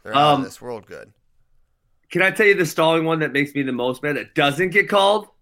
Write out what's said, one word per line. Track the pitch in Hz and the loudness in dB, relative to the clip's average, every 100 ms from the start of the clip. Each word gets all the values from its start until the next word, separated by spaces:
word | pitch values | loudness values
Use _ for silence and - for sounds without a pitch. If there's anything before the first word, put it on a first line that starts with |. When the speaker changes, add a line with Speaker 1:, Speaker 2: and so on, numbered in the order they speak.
Speaker 1:
they're | - | -4
out | 135 151 | 2 2
Speaker 2:
Um, | 139 | 2
Speaker 1:
of | 127 | -2
this | - | -14
world | 123 113 92 | -14 -14 -16
good. | 78 55 _ _ _ _ _ _ _ _ _ _ | -20 -20 _ _ _ _ _ _ _ _ _ _
Speaker 2:
Can | 175 | 0
I | 190 | 0
tell | 185 208 | 4 4
you | |
the | 196 160 | 4 0
stalling | - 160 165 | 0 2 2
one | 160 160 | 0 -2
that | 147 | -2
makes | 135 143 | -2 -4
me | 143 | -4
the | 131 | -6
most | 127 123 127 | -4 -4 -4
mad | 147 139 | -6 -6
that | - | -6
doesn't | - 143 139 185 | 0 0 0 0
get | 196 - | 0 2
called? | 202 196 208 202 _ | 2 2 0 -4 _